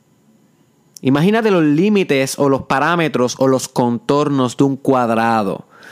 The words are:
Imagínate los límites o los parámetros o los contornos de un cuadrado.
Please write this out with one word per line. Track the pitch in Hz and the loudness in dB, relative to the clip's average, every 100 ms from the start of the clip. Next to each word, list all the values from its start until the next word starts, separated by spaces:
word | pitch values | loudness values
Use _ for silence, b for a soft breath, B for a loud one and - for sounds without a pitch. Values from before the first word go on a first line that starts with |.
| _ _ _ _ _ _ _ _ _ - | _ _ _ _ _ _ _ _ _ -6
Imagínate | 131 143 180 220 220 | -2 2 2 2 2
los | 185 | 2
límites | 151 147 202 202 180 139 135 - | 2 2 2 2 0 0 -2 -2
o | 139 | 0
los | 131 | 0
parámetros | - 135 151 175 156 120 123 - | -2 -2 0 0 -2 0 -2 0
o | 135 | 0
los | 127 - | 0 -2
contornos | - 120 117 - 143 147 139 123 - | -2 -2 -2 -2 0 0 0 -2 0
de | |
un | 139 131 | -2 0
cuadrado. | - 127 117 113 113 113 95 - - B B | 0 0 0 0 0 0 -2 -6 -12 B B